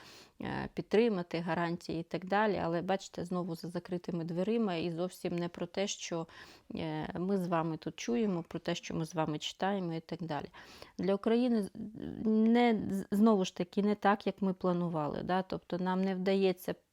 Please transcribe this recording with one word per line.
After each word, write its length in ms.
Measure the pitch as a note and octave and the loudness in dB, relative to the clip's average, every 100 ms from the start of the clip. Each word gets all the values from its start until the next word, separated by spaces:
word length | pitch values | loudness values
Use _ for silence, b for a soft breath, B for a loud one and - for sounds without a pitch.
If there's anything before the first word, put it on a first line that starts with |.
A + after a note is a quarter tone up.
| B B B - | B B B -10
е, 280 | C3 C3+ C3+ | -6 -6 -6
підтримати, 640 | - - G3+ A#3 F#3+ F3 E3 | -8 0 4 4 2 -4 -4
гарантії 600 | F3 E3 E3+ E3+ - D#3+ | -2 -2 -2 -4 -6 -8
і 40 | |
так 220 | E3+ E3 F#3 | -6 -6 0
далі. 360 | G3+ A3 F3 | 2 2 0
Але, 180 | E3 E3+ | 0 -2
бачите, 440 | F3 F#3+ - - F3 | 0 -2 -4 -8 -4
знову 300 | F3+ F3+ - | -4 -4 -6
за 140 | F#3+ | -6
закритими 540 | F3 F3 F3 - F3 | -8 -6 -6 -4 -6
дверима 520 | E3 E3+ F#3+ A#3 G#3+ E3+ | -4 -2 0 0 0 0
і 160 | E3+ | -2
зовсім 440 | E3 F#3 - F3+ F3 | -2 -4 -4 -4 -2
не 140 | F3 | -4
про 160 | - F3 | -6 -6
те, 220 | - G3+ | -4 -4
що, 400 | - - E3+ E3 B B B - - | -4 -6 -6 -6 B B B -12 -6
е, 380 | D#3+ D#3 - E3+ | -4 -4 -4 -4
ми 180 | F#3 G3 | -2 0
з 100 | F3 | 0
вами 300 | E3 E3 D#3 | 0 0 -4
тут 180 | D#3+ - | -8 -8
чуємо, 480 | - A#3+ G#3+ F3 | -2 0 0 -2
про 160 | - E3 | -4 -6
те, 160 | - E3+ | -4 -6
що 200 | - E3 | -4 -4
ми 100 | D#3 | -4
з 100 | E3+ | -2
вами 240 | D#3 D3+ | -2 -2
читаємо 540 | - - F#3+ G3+ F3 | -6 -4 -2 -2 -2
і 60 | D#3+ | -6
так 240 | - D#3 | -6 -8
далі. 240 | E3 C#3+ - - B B B - | -4 -6 -6 -14 B B B -4
Для 180 | F3+ G3 | 0 2
України 460 | A3 A#3 B3 A3+ | 2 4 4 2
з-, 60 | F#3+ - G#3 A3 - - A3 | -2 -8 -12 -10 -10 -2 2
не, 560 | A3 A3 A#3 A#3+ G#3+ - | 6 6 8 6 4 0
з-, 260 | G3 - G3+ | -2 0 6
знову 280 | A3+ G3+ F#3 | 6 6 2
ж 100 | - | -2
таки, 280 | F3+ - | -4 0
не 120 | G#3 G#3 | 2 4
так, 320 | G3 G#3 G3+ | 4 2 0
як 140 | - | -2
ми 120 | F#3+ | -2
планували, 680 | F#3 F#3 F3 F3 E3 D3 - | 0 0 2 0 0 -2 -2
да? 180 | - F#3 | 0 0
Тобто 360 | F#3 F3 - F3 | 0 -6 -4 -2
нам 260 | F#3 F#3 | 0 2
не 120 | F#3+ F#3 | 0 0
вдається 600 | F#3+ G3 F#3+ F3+ - E3+ _ | 2 4 4 2 -4 -8 _